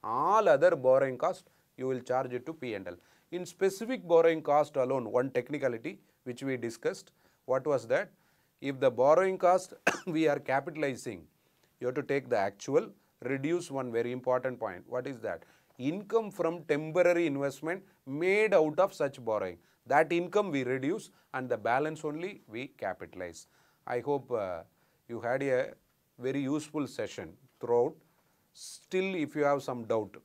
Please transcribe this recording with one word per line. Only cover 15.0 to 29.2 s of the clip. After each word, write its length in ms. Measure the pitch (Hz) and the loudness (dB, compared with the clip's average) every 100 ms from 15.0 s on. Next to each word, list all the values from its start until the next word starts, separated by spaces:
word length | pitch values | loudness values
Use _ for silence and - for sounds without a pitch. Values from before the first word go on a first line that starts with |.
| 127 | -8
is 120 | 127 | -8
that? 240 | 107 82 - _ _ - | -8 -8 -12 _ _ -8
Income 540 | 127 180 196 226 214 | -6 -6 -2 -2 -2
from 320 | - 165 170 | -4 -4 -4
temporary 640 | - 147 156 160 175 175 170 | -2 -2 0 2 4 4 2
investment 560 | 139 139 131 156 190 190 _ - | 0 -4 -4 -6 -6 -8 _ -10
made 480 | 139 180 202 214 | -2 2 4 4
out 260 | 185 156 147 | 6 4 2
of 140 | 190 | 0
such 300 | - 143 135 | 0 -4 -2
borrowing. 340 | 117 107 95 87 _ _ - | -4 -2 -4 -8 _ _ 0
That 240 | 139 160 | 2 4
income 400 | 170 175 196 202 | 0 0 0 0
we 120 | 143 | -2
reduce 480 | 123 131 135 202 - _ _ | -2 -2 -2 -4 -6 _ _
and 160 | 131 127 | -10 -4
the 80 | 117 | -4
balance 480 | 104 127 151 156 156 | 0 0 0 -4 -8
only 360 | 151 180 202 _ | -8 -10 -12 _
we 200 | 110 135 | -12 -12
capitalize. 800 | _ 101 92 85 90 90 85 - _ _ _ - | _ -8 -8 -12 -12 -12 -12 -20 _ _ _ -8
I 140 | 123 | -6
hope, 320 | 120 143 120 | -4 -4 -4
uh, 300 | 120 98 85 82 _ _ _ _ | -6 -4 -8 -12 _ _ _ _
you 140 | 117 | -8
had 220 | 117 135 | -4 -2
a 300 | 139 127 - - _ _ _ _ | 0 0 -2 -8 _ _ _ _
very 240 | 123 135 | -4 -4
useful 460 | 135 151 147 156 131 | -2 -4 -4 -6 -6
session 460 | - 104 - 85 85 _ _ | -6 -8 -8 -14 -16 _ _
throughout. 340 | 117 120 131 165 _ _ _ _ _ | 2 2 2 -2 _ _ _ _ _
Still, 640 | - - - _ 185 190 | -20 -20 -20 _ -2 -2
if 200 | 180 | -2